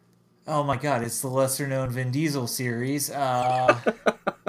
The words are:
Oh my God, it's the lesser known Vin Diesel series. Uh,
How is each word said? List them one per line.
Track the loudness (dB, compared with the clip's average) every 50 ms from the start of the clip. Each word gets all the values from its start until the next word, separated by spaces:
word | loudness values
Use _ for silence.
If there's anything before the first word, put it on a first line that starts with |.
| _ _ _ _ _ _ _ _ _
Oh | -2 0 0 0
my | 0 0
God, | 0 0 0 0 0 0
it's | -2 -4 -4
the | -4 0
lesser | 2 2 2 2 2 -2 -2 -2
known | -2 -2 -2 -2
Vin | -2 -2 -2 -2
Diesel | 0 0 0 0 0 0 -2 -2
series. | -4 -2 -2 -2 -2 -2 -2 -2 -2 -2 -2 -4
Uh, | -2 -2 0 0 2 2 2 2 2 4 4 4 4 4 0 -2 -4 0 -2 -2 -2 0 -6 -8 -8 -6 _